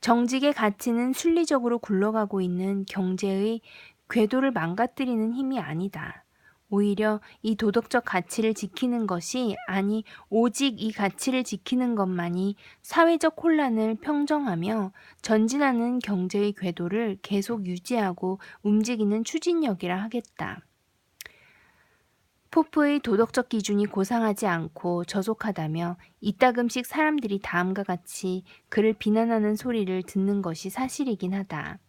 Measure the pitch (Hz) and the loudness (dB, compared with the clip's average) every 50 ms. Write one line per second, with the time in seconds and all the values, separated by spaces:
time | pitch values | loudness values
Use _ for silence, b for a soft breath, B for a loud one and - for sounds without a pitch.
0 | - - 233 240 240 233 254 269 262 285 294 - 226 214 202 _ - 247 233 233 | 4 4 4 4 4 2 0 2 2 2 2 2 0 0 0 _ -2 -2 0 0
1 | 240 254 262 - - 339 330 339 339 311 311 269 240 240 240 233 - - 208 185 | 0 0 -2 0 0 2 2 2 2 2 0 0 2 0 -2 -2 -2 0 0 2
2 | 196 214 220 220 214 202 208 196 185 180 175 180 185 190 196 196 196 196 - 196 | 2 2 2 0 -2 0 0 -2 -2 0 -2 -2 -2 -2 -2 -2 -4 -4 -4 -2
3 | 190 185 185 185 - 196 190 190 202 214 226 233 B B B B B B B B | -2 -2 -2 -2 -2 -2 0 0 0 -2 -2 -4 B B B B B B B B
4 | _ _ - 240 214 208 254 254 262 277 254 202 160 165 175 190 233 254 _ - | _ _ 2 2 2 4 2 2 2 2 0 0 -2 -2 0 0 -2 -2 _ -4
5 | 277 254 247 226 220 220 233 254 269 262 269 247 175 147 151 160 185 196 - 156 | -4 -2 0 0 0 -2 -2 -2 -4 -2 -2 -4 -4 -4 -4 -4 -4 -4 -6 -8
6 | 147 - - - _ b b b b b b b b _ 202 196 208 208 202 190 | -10 -10 -12 -16 _ b b b b b b b b _ 0 2 2 2 2 2
7 | 214 214 214 214 B B B B B 214 226 202 226 208 196 233 226 - - 247 | 2 0 0 -2 B B B B B -2 -2 2 2 2 2 2 0 2 0 -2
8 | 233 - - 190 175 - - - 220 220 220 208 - 190 - - - 247 240 240 | 0 2 -2 -2 -2 -2 -4 0 0 0 0 -2 -4 -10 -6 -4 -2 0 0 0
9 | 226 202 185 175 165 - - 254 254 226 196 - - - 185 196 196 202 208 220 | 0 -2 -2 -4 -4 -4 -4 -2 -2 -2 -4 -4 -6 -4 -2 0 0 0 0 -2
10 | 214 B B B B B - 220 233 247 226 - 269 277 233 - 202 220 214 - | -4 B B B B B 2 4 4 4 2 2 -2 -2 -2 -2 -6 -6 -2 0
11 | 208 196 170 - - - 254 254 247 - - 196 _ - - 247 254 247 233 214 | -2 -2 -2 -2 -4 0 0 0 0 -2 -6 -10 _ -2 0 0 0 0 2 0
12 | 196 185 185 175 170 175 175 180 190 196 202 B B B B B B - - - | 0 0 0 -2 -2 -2 -2 0 -2 -2 -2 B B B B B B -4 2 4
13 | 339 330 339 311 - 320 320 - - 339 320 311 294 262 233 220 220 220 226 220 | 6 6 6 4 2 0 0 2 2 2 4 4 4 2 2 2 0 0 -2 -2
14 | - 269 302 294 294 285 302 302 285 254 175 165 165 190 220 226 202 190 B B | -2 -2 0 0 2 2 0 0 0 0 -2 -2 0 -2 0 -2 -2 -4 B B
15 | B B B B - - 226 214 220 226 247 285 294 277 254 233 233 240 247 254 | B B B B -2 2 4 4 4 4 2 2 2 2 2 2 0 0 0 -2
16 | 240 - 202 185 180 185 - 208 202 208 202 - - 180 175 - 175 175 185 214 | -2 -2 -2 -2 -2 0 0 0 0 0 0 -2 -4 -4 -4 -2 -4 -2 -2 -2
17 | 233 220 196 196 _ - 202 196 196 - 233 220 196 180 180 180 - - 247 233 | -2 -2 -4 -6 _ -2 -2 -2 0 -2 -4 -4 -4 -4 -6 -6 -4 -2 0 0
18 | 208 190 175 - - 185 190 190 B B B B B 208 208 214 220 226 247 220 | 0 0 -2 -2 -4 -4 -4 -4 B B B B B 2 4 4 4 2 0 0
19 | 214 202 208 220 226 - - 320 - 349 349 330 311 269 196 175 - 175 180 185 | 2 2 2 0 -2 -2 -4 -4 0 0 0 2 2 0 -2 -2 -2 -4 -2 -2
20 | 202 220 220 240 226 - _ _ - - - - - _ _ _ _ _ _ _ | -4 -4 -6 -6 -8 -8 _ _ -8 -8 -8 -10 -16 _ _ _ _ _ _ _
21 | _ _ _ _ - b b b b b b b b b b b b b b b | _ _ _ _ -20 b b b b b b b b b b b b b b b
22 | b b b b b _ _ _ _ _ - 330 311 - - 311 294 285 285 294 | b b b b b _ _ _ _ _ 2 2 2 2 2 2 4 4 4 0
23 | - - 226 202 226 226 - - 240 - - 220 196 - 208 202 208 208 - 202 | 0 0 4 4 4 4 2 -2 0 0 -2 -2 0 0 2 2 2 0 0 -2
24 | 190 196 247 233 226 220 202 202 - 202 175 165 165 165 160 - - 180 175 175 | -2 0 0 0 2 0 0 0 0 0 0 0 -2 -6 -10 -6 -4 -2 -2 -2
25 | 175 - - 208 190 220 220 - - 220 196 - 160 156 156 165 170 170 175 b | -4 -2 -2 -2 -2 -2 -2 -2 -2 -4 -4 -2 -4 -4 -2 -2 -4 -4 -6 b
26 | b b b b - 208 202 _ 262 254 240 240 240 240 - 247 247 - - 277 | b b b b -4 -4 2 _ 4 4 6 4 0 0 0 -2 -6 -4 -2 0
27 | 311 311 302 294 233 214 196 196 202 - - 175 180 185 190 202 202 - 180 180 | 2 2 2 0 0 -2 -4 -4 -4 -2 0 0 0 0 0 -4 -4 -4 -4 -6
28 | _ - - - - 190 185 190 185 B B B B _ - - 208 220 220 - | _ -12 -14 -8 -6 -4 -4 -4 -8 B B B B _ 0 2 4 4 2 2
29 | - 220 208 220 226 233 233 220 208 208 214 214 - 254 240 226 202 185 185 185 | 0 2 2 2 2 2 2 2 2 2 0 -2 -2 -2 -2 0 0 0 -2 -4
30 | 185 185 - 190 190 196 202 202 196 180 160 - - 190 190 - 262 262 - - | -4 -2 -2 0 2 2 0 0 -2 -4 -6 -6 -8 -10 -6 -4 -6 -6 -4 -4
31 | 294 262 226 185 - 180 190 196 196 196 - 151 147 147 - 196 _ | -2 -2 -2 -4 -4 -4 -4 -4 -6 -6 -6 -8 -8 -8 -12 -14 _